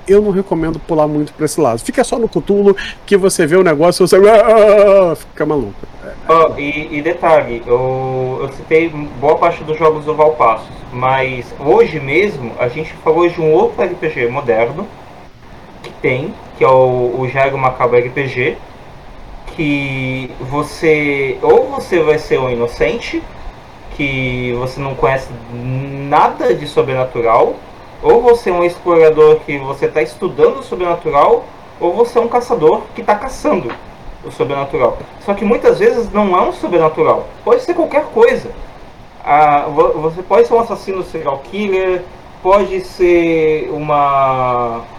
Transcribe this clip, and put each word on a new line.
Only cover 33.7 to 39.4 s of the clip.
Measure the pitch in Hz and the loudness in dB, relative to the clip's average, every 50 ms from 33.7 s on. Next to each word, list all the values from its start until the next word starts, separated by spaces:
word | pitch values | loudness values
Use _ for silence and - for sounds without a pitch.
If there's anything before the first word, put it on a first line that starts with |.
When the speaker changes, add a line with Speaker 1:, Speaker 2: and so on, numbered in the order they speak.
| - - - - - - - - - - - | -10 -12 -16 -20 -20 -18 -18 -18 -18 -16 -16
Speaker 2:
o | - | -16
sobrenatural. | - - 156 123 143 139 139 - - 147 127 - - - - - - - - | -6 -6 -4 -4 -2 -4 -6 -4 -2 0 0 0 -2 -4 -10 -16 -18 -12 -6
Só | - 202 | -6 -4
que | 202 226 | -2 0
muitas | 202 240 285 - - - - | 0 0 2 4 2 2 4
vezes | 202 233 254 240 226 202 190 | 2 2 2 0 -4 -2 0
não | 208 208 190 180 | 0 0 2 2
é | 185 226 | 2 0
um | 349 359 | 0 -2
sobrenatural, | - - - 175 165 160 156 - 170 151 131 113 - - - - - - | -6 -6 -2 0 2 2 2 2 2 2 2 2 0 -2 -8 -14 -8 0
pode | 202 240 254 - | 0 2 2 2
ser | - 349 | -2 -2
qualquer | 349 330 - - 294 294 - - | -2 -2 0 0 -2 -2 0 2
coisa. | 220 233 262 262 - - - - - - - - - - - - - - - - - - | 4 4 4 4 0 -4 -10 -14 -14 -16 -16 -18 -20 -20 -20 -20 -20 -20 -20 -20 -12 -2
Ah, | - 143 151 | 0 4 4